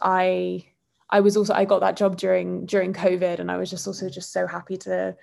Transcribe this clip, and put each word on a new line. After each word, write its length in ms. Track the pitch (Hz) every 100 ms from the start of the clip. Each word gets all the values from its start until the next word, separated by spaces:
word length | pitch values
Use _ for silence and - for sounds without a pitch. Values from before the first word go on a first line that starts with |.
I, 640 | 185 185 185 180 180 180 - _ _ _ -
I 100 | 202
was 160 | 202 208
also, 160 | 208
I 140 | 202 196
got 140 | 190
that 160 | 190 -
job 200 | 196 185
during, 480 | 190 185 180 180
during 280 | 180 196 185
covid, 440 | 196 196 185 180 175
and 120 | 175
I 80 | 180
was 120 | 185
just 160 | 185 202
also 220 | 190 190
just 240 | 180 -
so 140 | 185 180
happy 320 | 175 - 185
to, 360 | 190 185 185 185